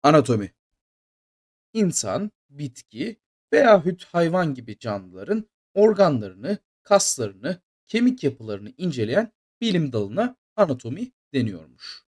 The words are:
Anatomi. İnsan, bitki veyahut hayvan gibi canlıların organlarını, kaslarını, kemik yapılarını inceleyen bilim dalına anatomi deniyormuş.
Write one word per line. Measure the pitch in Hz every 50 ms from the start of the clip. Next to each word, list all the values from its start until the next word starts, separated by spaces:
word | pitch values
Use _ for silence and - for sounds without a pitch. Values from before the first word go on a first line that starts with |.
| - 143
Anatomi. | 156 156 127 117 120 107 101 92 _ _ _ _ _ _ _ _ _ _ _ _ _ _ _ _ _ _ _ _ _ _ _ _ _
İnsan, | 226 214 175 - - - 104 92 135 202 208 _ _ _ _
bitki | 139 143 147 131 120 - - _ _ 110 151 226 220 _ _ _ _ _ _ _ -
veyahut | 226 277 240 214 190 147 180 180 - -
hayvan | _ - 175 170 165 165 185 180 156 139
gibi | 127 113 117 107 _
canlıların | - 117 104 101 95 90 90 92 101 147 208 220 214 _ _ _ _ _ _
organlarını, | 190 208 220 214 185 196 175 147 120 104 98 92 95 107 160 208 - _ _ _ _ _
kaslarını, | - 202 196 - - - - 120 104 98 95 104 151 185 - _ _ _ _ _ _
kemik | - 220 240 254 254 - -
yapılarını | 139 113 - 117 110 104 98 104 104 - _
inceleyen | 175 180 147 123 110 104 127 190 226 220 _ _ _ _ _ _
bilim | 240 226 190 175 160 143 120
dalına | 110 104 98 107 170 226 247 254 _ _ _ _
anatomi | - 208 165 131 120 - 113 127 180 247 254 _ _ _ _ -
deniyormuş. | 135 120 110 95 82 80 67 62 _ - - - - _